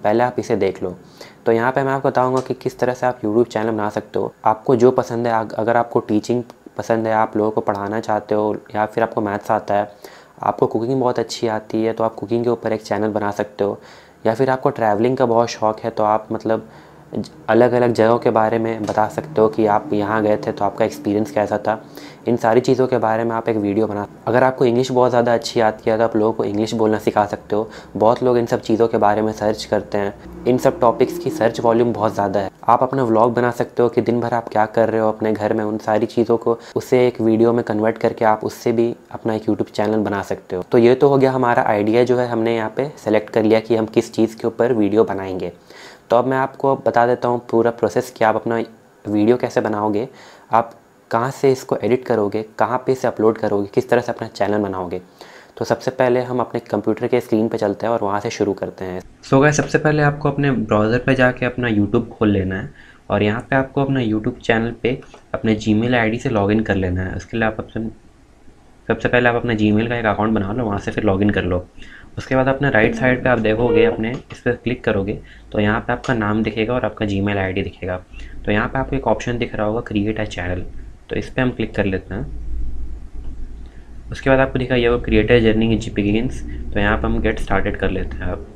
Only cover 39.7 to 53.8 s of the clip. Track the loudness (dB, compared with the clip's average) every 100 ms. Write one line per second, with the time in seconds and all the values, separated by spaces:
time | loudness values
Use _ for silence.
39.7 | -2 0 0 0 -4 -4 -8 -6 -8 2
40.7 | 6 6 6 6 6 4 2 2 2 2
41.7 | 0 2 2 4 2 2 0 0 0 -2
42.7 | -4 -6 -6 0 0 2 0 4 2 2
43.7 | 0 2 0 -2 -2 -2 0 -6 0 0
44.7 | 2 2 4 2 0 -6 -6 -8 -10 _
45.7 | -20 -20 -20 _ 2 2 0 -2 -2 0
46.7 | 0 0 2 2 2 0 -4 0 0 2
47.7 | 0 -2 -2 -4 0 0 0 -2 -4 -4
48.7 | -12 _ _ -4 2 4 2 2 -2 -2
49.7 | -2 -2 -2 -4 -12 -20 -20 0 0 0
50.7 | -10 _ _ _ -2 -2 2 2 2 -2
51.7 | -2 0 0 0 0 0 -4 -8 -2 0
52.7 | 0 -2 0 0 2 2 2 -2 -2 0
53.7 | -2